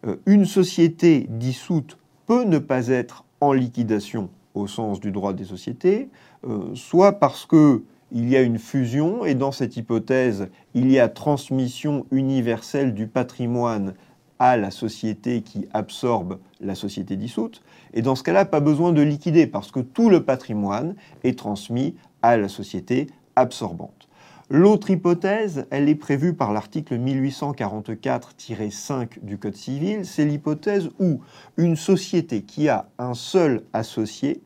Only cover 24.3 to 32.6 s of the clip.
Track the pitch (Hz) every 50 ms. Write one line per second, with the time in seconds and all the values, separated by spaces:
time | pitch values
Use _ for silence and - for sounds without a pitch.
24.3 | - - - _ 135 147 175 202 214 202 208 - 190 170 - 175 175 170 175 196
25.3 | 202 220 220 202 165 139 127 - - 139 143 143 151 147 - - 147 139 143 175
26.3 | 170 - 139 107 104 107 104 - - 165 151 - 131 117 120 131 139 135 131 139
27.3 | 135 - - 143 143 - 131 120 107 107 101 - 113 110 - 131 127 120 - -
28.3 | - _ - - 117 107 110 104 101 - - - 147 131 120 117 - - - 104
29.3 | 98 101 - 107 98 - - - 131 139 156 190 214 214 190 170 - - 151 147
30.3 | 147 147 147 156 151 151 - 208 208 196 180 156 - _ 190 180 151 123 - -
31.3 | - - - - _ - 160 175 165 151 - - 190 180 185 - - 170 165 -
32.3 | 127 107 98 - - -